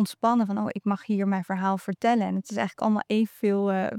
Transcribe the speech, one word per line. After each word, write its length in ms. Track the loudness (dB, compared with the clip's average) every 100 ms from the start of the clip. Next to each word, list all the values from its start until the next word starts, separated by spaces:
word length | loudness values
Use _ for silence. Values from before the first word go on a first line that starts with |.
| -2
ontspannen 400 | 0 2 2 0
van: 120 | -2
"Oh, 80 | -4
ik 160 | -4
mag 220 | -4 -4 -2
hier 220 | 0 2
mijn 160 | 0
verhaal 340 | -2 -2 0 -2
vertellen. 480 | -4 0 2 2 2
En 80 |
het 160 | -2 -4
is 60 | -4
eigenlijk 240 | -4 -2
allemaal 220 | 0 0 2
evenveel, 640 | 0 0 0 0 2 2
eh, 160 | 0 -2